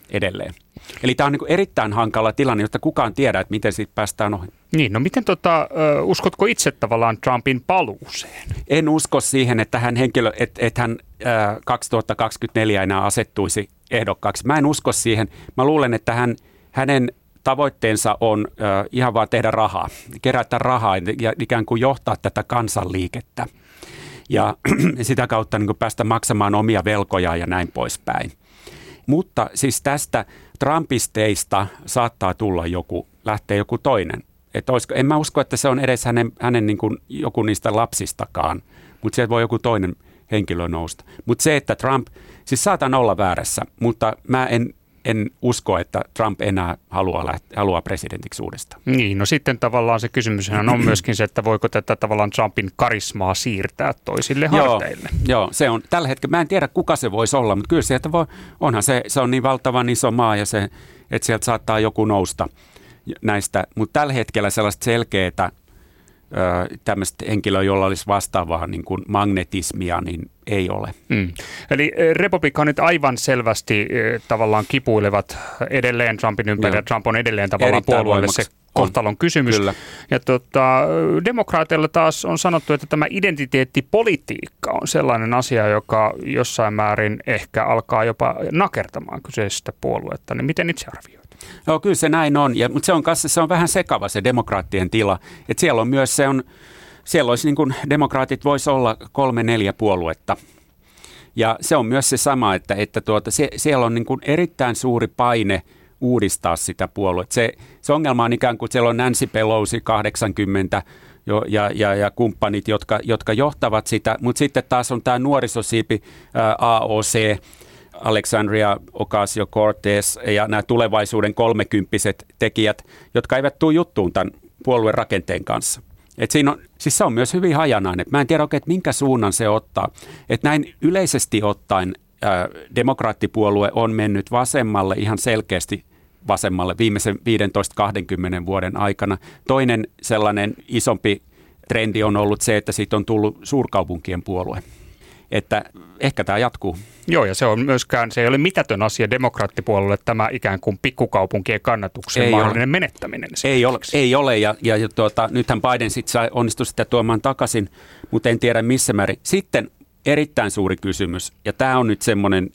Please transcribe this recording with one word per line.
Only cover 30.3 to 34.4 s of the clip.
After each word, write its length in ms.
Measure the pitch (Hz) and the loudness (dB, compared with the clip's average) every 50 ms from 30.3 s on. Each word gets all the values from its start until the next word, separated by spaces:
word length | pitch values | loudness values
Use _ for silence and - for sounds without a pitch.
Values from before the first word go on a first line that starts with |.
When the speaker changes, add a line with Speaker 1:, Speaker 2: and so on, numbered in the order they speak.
| - - - - - - | -12 -20 -20 -18 -8 -4
Speaker 1:
trumpisteista 1080 | - 131 151 165 160 - 139 117 - - - 110 107 110 101 - - - - 98 98 95 - - - | -2 0 0 0 0 -2 -2 -2 -2 -2 -2 0 0 0 0 -2 -2 -2 0 0 0 -2 -6 -14 -12
saattaa 480 | - - 127 120 117 - - 98 92 90 | -4 -2 0 0 0 -2 -2 -2 -2 -2
tulla 340 | - 110 104 92 85 82 85 | -2 -2 -2 -2 -2 -2 -2
joku, 400 | 87 90 85 - 87 85 - _ _ _ - | -4 -6 -6 -6 -8 -8 -8 _ _ _ -6
lähtee 320 | 110 107 104 - - 104 101 | -6 -6 -4 -4 -2 -2 -2
joku 200 | 104 - 113 110 | -2 -2 -4 -2
toinen. 460 | - 143 131 107 87 80 - - - _ _ _ | 0 0 2 2 0 -2 -6 -10 -12 _ _ _